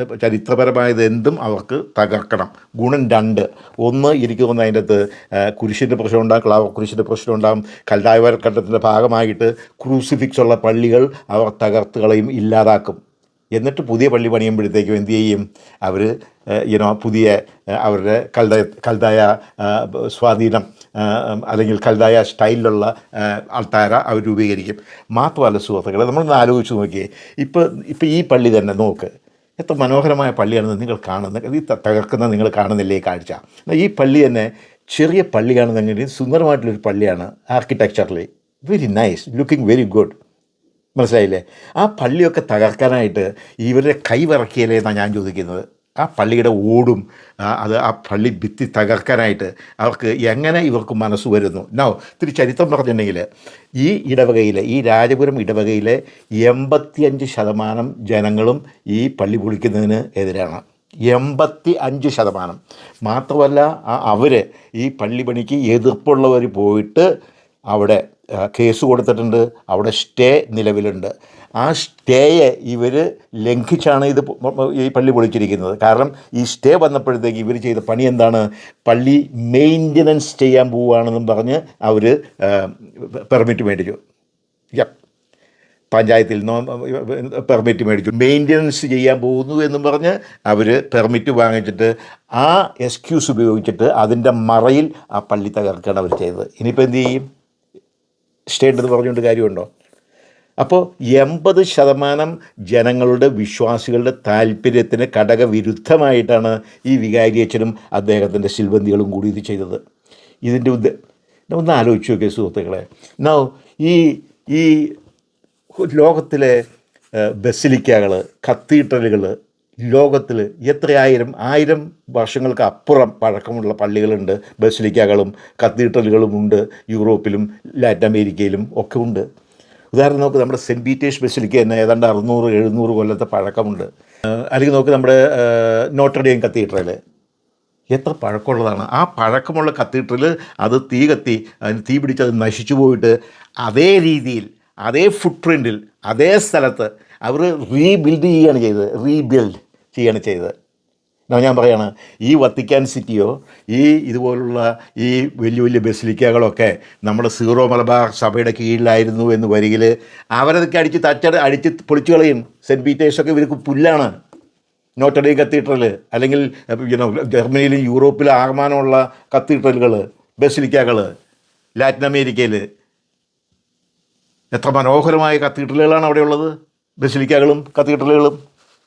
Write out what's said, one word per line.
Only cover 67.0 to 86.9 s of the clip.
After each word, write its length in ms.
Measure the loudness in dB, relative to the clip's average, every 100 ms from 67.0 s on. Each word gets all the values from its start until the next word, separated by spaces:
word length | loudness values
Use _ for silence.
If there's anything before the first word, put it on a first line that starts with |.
| 2 0 -8 _ _ _ -4
അവിടെ, 220 | -2 2 2 0 _ -12
ആ, 40 | -6 -6 0
കേസ് 280 | 0 2
കൊടുത്തിട്ടുണ്ട്, 560 | 2 2 2 -2 0 0 0 -4 -6
അവിടെ 180 | -2 -2
സ്റ്റേ 380 | -4 -6 2 4 4 0 -4
നിലവിലുണ്ട്. 520 | -2 -2 -4 -6 -12 -14 _ _ -12
ആ 100 | -4 -2
സ്റ്റേയെ 760 | -4 -8 _ 2 4 6 6 4 2 -6
ഇവർ 220 | -4 -2 0 -2 -6 _ -6 -2
ലംഘിച്ചാണ് 580 | -2 -2 0 2 2 2
ഇത് 80 | 0 -2
പൊ-, 80 | -6 -6 -2
പൊ-, 160 | -4 -2
ഈ 20 | -2 0
പള്ളി 160 | 2 2
പൊളിച്ചിരിക്കുന്നത്. 580 | 2 0 -2 -2 -4 0
കാരണം 260 | 2 2 0 -4 -10 -6
ഈ 40 |
സ്റ്റേ 280 | -6 0 2 4
വന്നപ്പോഴത്തേക്ക് 560 | 2 0 -4 -4 -4 -4
ഇവർ 120 | -6 -4 -4
ചെയ്ത 140 | -4 -4
പണി 160 | 0 0
എന്താണ്? 300 | 2 2 2 -2 -6 -20 _ 0
പള്ളി 280 | 2 4 2 0 -6 0
മെയിൻ്റനൻസ് 800 | 4 4 2 2 2 4 2 -2 0
ചെയ്യാൻ 240 | 4 4 2
പോവുകയാണെന്നും 520 | 0 2 2 2 -2 -2
പറഞ്ഞ് 320 | -2 0 -4 -6 -6 0
അവർ, 140 | 2 2 2 -2 -6 -2
ആ, 20 | -2 -4 -12 -20 -18 -16 -14 -2
പെർമിറ്റ് 340 | 0 2 -2 -2
മേടിച്ചു. 280 | -4 -6 -10 _ _ _ _ _ _ _
യപ്പ്. 220 | -4 -4 _ _ _ _ _ _ _ _ _ -2
പഞ്ചായത്തിൽ 460 | 0 4 4 2 -2
നിന്നോ 160 | -4 -6 -6 -10 -10